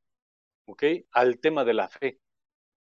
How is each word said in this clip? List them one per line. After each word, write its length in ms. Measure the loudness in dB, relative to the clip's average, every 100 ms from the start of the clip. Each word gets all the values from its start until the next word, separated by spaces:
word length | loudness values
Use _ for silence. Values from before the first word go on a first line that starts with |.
| _ _ _ _ _ _ -20
¿ok? 180 | -4 -2 -2 -4
al 280 | 0 2 2
tema 240 | 0 0
de 100 | 0
la 140 | 0 -2
fe, 320 | -6 -8 -8 _ _ _ _ _ _